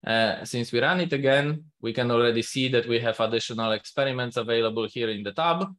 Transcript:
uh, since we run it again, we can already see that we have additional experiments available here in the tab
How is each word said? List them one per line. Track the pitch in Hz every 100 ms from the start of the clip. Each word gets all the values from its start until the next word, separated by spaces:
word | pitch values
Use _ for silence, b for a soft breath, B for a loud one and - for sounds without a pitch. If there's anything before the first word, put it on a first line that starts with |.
| -
uh, | 113 110 92
since | 107 123 117
we | 120
run | 135 180
it | 175
again, | 143 139 139 143 156 - _
we | 113
can | 117 120
already | 120 120 113
see | 113 - 131
that | 123 117
we | 117
have | 117 110
additional | 110 113 - 113 113
experiments | 107 - - 135 127 123 120
available | 113 117 113 110 107
here | - 117
in | 104
the | 101
tab | 101 165 170 196